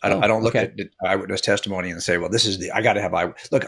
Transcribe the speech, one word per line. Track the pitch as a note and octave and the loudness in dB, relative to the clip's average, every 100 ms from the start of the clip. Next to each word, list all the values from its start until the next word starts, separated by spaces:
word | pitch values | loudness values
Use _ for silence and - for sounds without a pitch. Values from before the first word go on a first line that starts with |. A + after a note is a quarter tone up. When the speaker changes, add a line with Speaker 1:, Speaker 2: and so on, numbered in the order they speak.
Speaker 1:
I | G2+ | 0
don't, | G2 | 4
Speaker 2:
Oh, | |
Speaker 1:
I | G#2 | 4
don't | A2 | 4
look | A2+ | 2
Speaker 2:
okay. | A#2 | 2
Speaker 1:
at | G2 G#2 | 0 -4
the | F#2 - | -12 -4
eyewitness | F#2 G2 F#2+ G2 | -2 0 -2 -2
testimony | - G2+ G2+ F#2 F2+ | 0 0 -2 -6 -6
and | E2+ | -6
say, | - F2 | -2 0
"Well, | E2+ | 0
this | A2+ | 0
is | A2 F#2+ | 0 -2
the, | F2 | -4
I | G2+ | 0
gotta | A#2 G2+ | 2 2
have | F#2 | 0
eye-," | E2+ F2+ - - | 0 -2 -4 -2
look, | C3+ | -2